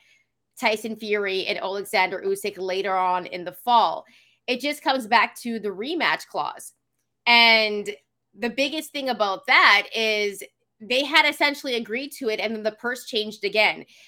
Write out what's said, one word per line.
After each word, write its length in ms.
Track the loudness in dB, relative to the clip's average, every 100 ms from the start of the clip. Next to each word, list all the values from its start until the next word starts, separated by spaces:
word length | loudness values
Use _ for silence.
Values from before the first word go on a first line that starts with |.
| _ _ _ _ _ -4
Tyson 360 | -2 -2 -4 -8
Fury 500 | -4 -2 -2 -2 -2
and 140 | -4
Alexander 640 | -6 -6 -2 0 0 -2 -4
Usyk 320 | -4 -6 -8
later 380 | -6 -4 -2 0
on 300 | 0 -2 -4
in 160 | -10
the 80 | -10
fall. 540 | -8 2 4 4 0 -10 _ _ _ -6
It 140 | -4
just 200 | -4 -4
comes 240 | -2 -2 2
back 300 | 2 2 -2
to 180 | -8 -6
the 100 | -6
rematch 580 | -6 -6 -2 0 0 -4
clause. 460 | -6 -6 -8 -16 -20 _ _ _ _ 4
And 600 | 6 8 6 4 -2 -6 -10 _ _ _ -8
the 120 | -6
biggest 420 | -2 -2 -2 -8
thing 180 | -6 -4
about 380 | 0 -2 -2 2
that 400 | 6 8 6 4
is 500 | -2 0 0 -2 -4 -14 _ _ _
they 240 | -4 -2
had 240 | 2 4 4
essentially 480 | 2 0 0 -4 -4
agreed 360 | -4 -6 -8
to 160 | -6 -4
it, 100 | -2
and 160 | -4 -4
then 80 |
the 80 | -4
purse 340 | -4 -6 -6 -6
changed 380 | -4 -4 -4
again. 420 | -2 2 2 0 -8 _